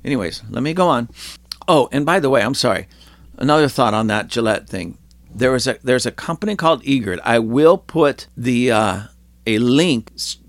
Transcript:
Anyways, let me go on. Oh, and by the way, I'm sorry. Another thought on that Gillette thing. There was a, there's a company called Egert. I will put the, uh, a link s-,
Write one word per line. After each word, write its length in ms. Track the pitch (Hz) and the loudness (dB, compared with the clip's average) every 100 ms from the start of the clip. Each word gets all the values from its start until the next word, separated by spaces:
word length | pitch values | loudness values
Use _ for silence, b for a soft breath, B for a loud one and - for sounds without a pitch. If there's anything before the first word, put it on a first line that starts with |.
Anyways, 400 | - 131 87 - 107 | -6 -4 -4 -8 -10
let 140 | 120 | -6
me 100 | 143 | -4
go 160 | 175 180 | 0 0
on. 200 | 123 120 B B B - - - | 0 -2 B B B -18 -10 0
Oh, 220 | 156 123 | 2 2
and 140 | 139 147 | -2 0
by 140 | 185 | 0
the 100 | 139 | 2
way, 120 | 131 | 2
I'm 120 | 104 | 0
sorry. 340 | 135 123 92 92 b b b b - | -2 -2 -2 -6 b b b b -6
Another 300 | 131 156 143 | 0 2 2
thought 260 | - 120 | 2 0
on 140 | 107 110 | 2 0
that 200 | 107 104 | -2 -4
Gillette 400 | 120 110 104 - | -2 0 -2 -4
thing. 300 | 95 87 - - - - 101 | -10 -10 -14 -20 -20 -16 -2
There 160 | 127 | 0
was 160 | 127 131 | 0 -2
a, 100 | 110 | -4
there's 220 | 127 127 123 | 0 0 -2
a 60 | |
company 440 | - - 165 208 202 | -8 -8 -6 -6 0
called 280 | 165 143 | 0 0
Egert. 360 | - 139 98 90 | 0 -2 -2 -4
I 160 | - 117 | 0 0
will 380 | 113 123 160 190 | 2 4 6 4
put 500 | - 156 143 - - - | 0 0 2 0 -12 -6
the, 340 | 120 120 123 | -2 0 2
uh, 300 | 107 107 92 107 _ _ _ - | 2 0 -2 -8 _ _ _ -2
a 120 | 110 | 0
link 520 | 120 135 180 120 - - | 2 2 2 0 -4 -12
s-, 220 | - - | -12 -12